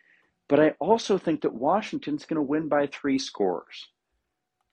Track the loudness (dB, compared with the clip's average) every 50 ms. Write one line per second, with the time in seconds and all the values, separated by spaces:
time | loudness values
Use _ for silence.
0 | _ _ _ _ _ _ _ _ _ 2 4 6 6 4 4 2 0 2 2 2
1 | 2 2 0 0 0 0 -2 0 -2 -4 -4 -2 0 0 0 0 0 -4 -8 -8
2 | -6 -6 -6 -6 -6 -4 -4 -2 -2 0 -2 -2 -2 0 0 0 0 0 -4 -4
3 | -2 0 0 0 -2 -4 -4 -2 0 0 0 -2 -6 -12 -16 -18 -18 -20 _ _
4 | _ _ _ _ _ _ _ _ _ _ _ _ _ _